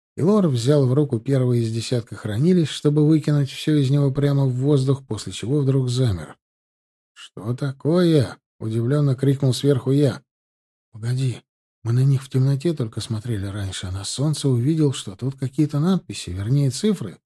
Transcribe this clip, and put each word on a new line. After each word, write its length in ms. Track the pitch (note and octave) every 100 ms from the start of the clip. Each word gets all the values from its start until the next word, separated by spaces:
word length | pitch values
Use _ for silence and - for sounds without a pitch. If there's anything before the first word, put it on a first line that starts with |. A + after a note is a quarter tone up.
| _ -
Илор 300 | D3 G#3+ F3+
взял 380 | B2 A#2 D3 C3
в 60 |
руку 260 | C3 C#3+ A2+
первое 420 | A2+ C3+ B2+ A#2+
из 120 | A2+
десятка 420 | A2+ A2 B2 A2
хранилищ, 540 | G2+ G#2 G#2 D#3+ F#3 D#3
чтобы 400 | - D3+ D3+ D3+
выкинуть 420 | D#3+ D3+ D3 C3+
все 260 | - - D3+
из 120 | C3
него 220 | C#3+ C#3+
прямо 340 | C3+ C#3+ C#3
в 80 | C3+
воздух, 540 | B2 C#3 C#3+ C3 C3+ -
после 260 | G#2+ -
чего 280 | F#2 G#2 D3
вдруг 280 | C3+ C3+ B2+
замер. 480 | B2 B2+ F2 D2+ - _ _ _ _ _ _ _
«Что 400 | - - - G2
такое?» — 840 | B2+ C#3+ C3 C#3 E3+ F3 D#3 G#2+ - _ _
удивленно 540 | A2 A2+ A#2 D3 C#3+
крикнул 400 | C3 C3+ C#3 C3+
сверху 380 | A#2+ C#3+ C3+ C3
я. 300 | C#3 C#3+ F2 _ _ _ _ _ _ _
«Погоди, 480 | A2 A2+ B2+ C3 G#2+ _ _ _ _
мы 100 | A2+
на 120 | B2
них 180 | C3+ C3+
в 60 | -
темноте 460 | C3 C3+ C#3 E3+
только 260 | D#3+ A2+ A2
смотрели 460 | - A2 A#2+ G#2+ G2
раньше, 400 | G2+ G2 - F#2+
а 40 |
на 140 | F#2+
солнце 440 | G2+ - D3 D3 C#3+
увидел, 440 | B2 B2+ D#3+ D3
что 240 | C3 - F#2+
тут 220 | B2+ C#3
какие-то 420 | C3 - D3+ C#3+
надписи, 480 | E3 F#3+ - G2+ -
вернее, 400 | F#2 G2+ C#3 C#3+
цифры. 480 | - G#3+ G3+ A2 -